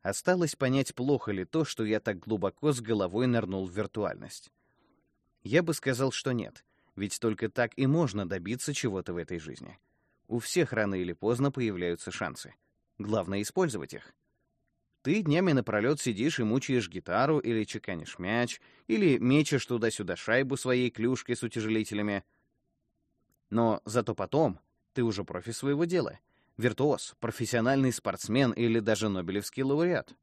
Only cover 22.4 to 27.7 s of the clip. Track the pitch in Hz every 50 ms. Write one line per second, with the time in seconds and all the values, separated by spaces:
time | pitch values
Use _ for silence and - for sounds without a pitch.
22.4 | _ _ _ _ _ _ _ _ _ _ _ _ _ _ _ _ _ _ _ _
23.4 | _ _ 101 113 117 113 107 - _ 107 107 123 110 - 107 - 101 - - 143
24.4 | 165 127 90 - _ _ _ _ _ _ _ - 123 117 101 95 101 - - 90
25.4 | 90 113 113 - - 139 143 143 170 170 180 175 131 - - - _ _ _ _
26.4 | _ _ _ - 110 123 104 - 131 151 131 - - - - _ - 113 107 -
27.4 | 120 104 - 117 113 123